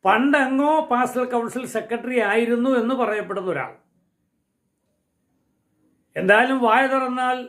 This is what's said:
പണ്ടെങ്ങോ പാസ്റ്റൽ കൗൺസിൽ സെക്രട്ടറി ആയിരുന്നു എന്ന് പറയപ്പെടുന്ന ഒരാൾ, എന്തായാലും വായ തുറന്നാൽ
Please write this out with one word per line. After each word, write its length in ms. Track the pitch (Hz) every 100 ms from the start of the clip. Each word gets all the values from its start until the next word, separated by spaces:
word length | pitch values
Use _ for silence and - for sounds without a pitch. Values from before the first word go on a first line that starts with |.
| 190
പണ്ടെങ്ങോ 640 | 220 277 285 262 269 294 311 311
പാസ്റ്റൽ 340 | 247 247 254 254
കൗൺസിൽ 300 | 240 233 254 247 -
സെക്രട്ടറി 420 | - 233 233 247 208
ആയിരുന്നു 420 | 220 233 233 247 254
എന്ന് 140 | 240 262
പറയപ്പെടുന്ന 500 | 220 214 185 196 185 147
ഒരാൾ, 180 | 117 - _ _ _ _ _ _ _ _ _ _ _ _ _ _ _ _ _ _ _ _ _ _ _ 156
എന്തായാലും 380 | 185 208 254 269 240
വായ 140 | 233 269
തുറന്നാൽ 440 | 269 254 247 254 254